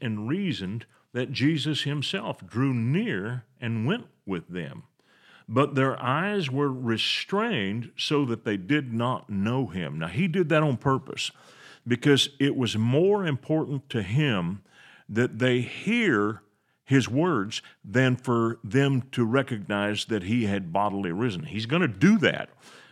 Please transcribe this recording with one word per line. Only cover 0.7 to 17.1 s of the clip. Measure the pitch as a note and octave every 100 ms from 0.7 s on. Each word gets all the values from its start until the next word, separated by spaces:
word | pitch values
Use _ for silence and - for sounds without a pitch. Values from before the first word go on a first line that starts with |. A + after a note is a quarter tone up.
| A2+ - _ _
that | B2 B2+
Jesus | A#2+ C3+ D#3+ D3 C#3+
himself | C#3+ D3 B2+ G3 G#3+ C#3
drew | F2+ A2 C3+
near | B2 A2+ D#3 A3+ G#2+ G#2 B2 - _
and | A#2 A2+ A#2
went | A#3 - _ -
with | F2+ -
them. | F2 D2 - - _ _ _ _ - -
But | A2+ C#3+ C#3
their | C3+ G2
eyes | B2 C#3+ G3 G#3 D3+
were | C3 C#3+
restrained | B2+ A#2+ A2 - - - F#3+ A#3 D#3+ G2 A2 A#2 -
so | - D3
that | C3+ A2+
they | A#2 G2+
did | F2+ D3 C3
not | A2+ A#2+ A#2 -
know | G2+ G2+ B2+ B2+
him." | F#2 D#2 D2
Now, | E2
he | F#2 F#3+
did | F3 D#3
that | D#3
on | D#3 A#2+
purpose | C#3 C3 - - - - - - - - A#2
because | A#2+ C#3+ C3+ - -
it | C#3 C3+
was | A#2 G#2+
more | A2+ C3 F#3+ G3+
important | F3+ C3 - D#3+ A#2 C#3 -
to | A#2+
him | F#2 B2+ D3+ G2+ E2+ G2 - - - - -
that | G#2 B2+ A2
they | B2+ B2
hear | A#2+ - - A#3 G#3+ G#2+ G#2 A2 - _ _ _
his | - C3+
words | G2